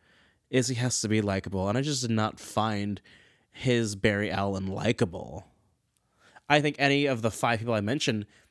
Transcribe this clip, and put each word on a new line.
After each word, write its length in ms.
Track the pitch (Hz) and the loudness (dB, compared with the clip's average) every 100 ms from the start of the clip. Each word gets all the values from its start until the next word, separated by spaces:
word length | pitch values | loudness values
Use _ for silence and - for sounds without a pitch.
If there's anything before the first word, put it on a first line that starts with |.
| _ _ _ _ _ | _ _ _ _ _
is 200 | 127 120 | 0 0
he 80 | 117 | 0
has 240 | 123 - | -2 0
to 80 | 107 | 2
be 120 | 107 | 2
likable. 480 | 101 95 92 95 98 | 2 0 -2 -2 0
And 80 | 117 | 0
I 60 | |
just 200 | 143 135 | -2 -2
did 100 | 120 | 0
not 260 | 110 107 - | 0 0 -4
find 600 | - - 110 104 101 98 - - _ _ _ | -6 -2 0 -2 -4 -6 -10 -20 _ _ _
his 460 | - 131 120 110 98 | -4 0 2 0 0
Barry 340 | 110 101 104 | 0 2 0
Allen 380 | 95 101 95 95 | -2 -2 -2 -4
likable. 800 | 101 104 117 98 87 - 82 - _ _ _ _ _ _ _ _ - - | -2 0 2 0 -2 -12 -14 -16 _ _ _ _ _ _ _ _ -14 2
I 120 | 147 | 2
think 160 | 147 143 | 2 2
any 280 | 139 143 143 | 2 4 2
of 160 | 120 | 0
the 100 | 110 | -2
five 260 | - 120 113 | 0 0 0
people 160 | 117 | 0
I 60 | 110 | 0
mentioned 460 | 104 147 - 107 104 _ _ | 0 0 0 -2 -4 _ _